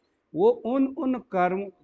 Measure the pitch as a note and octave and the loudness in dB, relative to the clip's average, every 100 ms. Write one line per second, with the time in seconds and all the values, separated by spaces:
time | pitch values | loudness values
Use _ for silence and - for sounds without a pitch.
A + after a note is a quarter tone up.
0 | _ _ _ D#3 G#3+ - A3 C4+ C4+ C4+ | _ _ _ 2 2 2 0 0 0 0
1 | C4 B3+ - F#3 F3+ F#3+ G3+ - | -4 -4 -4 0 0 0 -6 -12